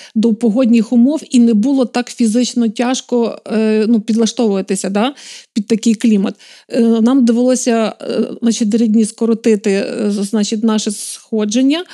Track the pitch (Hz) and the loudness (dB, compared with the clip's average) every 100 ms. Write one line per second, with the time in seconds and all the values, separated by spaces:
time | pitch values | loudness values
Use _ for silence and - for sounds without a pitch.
0 | - 226 233 220 233 220 247 233 214 240 | -6 0 0 2 0 2 2 2 2 2
1 | 247 311 - 247 233 208 247 269 254 247 | 2 2 -2 2 4 4 2 0 0 -4
2 | 240 - 226 233 240 240 226 226 240 262 | -6 -2 0 0 0 0 -2 -2 -4 -4
3 | - 240 226 - - 220 220 214 214 233 | -4 -2 -2 -6 -6 -2 0 0 2 0
4 | 214 220 220 - 226 196 190 190 190 202 | 0 0 0 0 0 0 -2 -4 -2 -2
5 | 247 - - - - 226 202 226 233 220 | -2 -4 -16 -20 -10 -6 -2 0 0 0
6 | 233 208 196 - - - - - 233 226 | 2 2 0 -6 -16 -20 -6 0 2 2
7 | 226 269 240 233 254 247 247 226 214 - | 2 4 2 2 2 0 0 0 -2 -6
8 | - - - - 233 214 214 220 233 220 | -6 -4 -4 -2 -2 0 0 0 2 2
9 | 214 - 226 220 226 208 208 196 - - | 0 -2 -2 0 0 0 0 -2 -2 -4
10 | 208 202 202 220 202 220 226 214 214 202 | -4 -4 -2 -2 -2 -2 0 0 -2 -8
11 | - - - 220 208 233 269 320 370 | -10 -14 -6 -4 -2 0 0 0 -6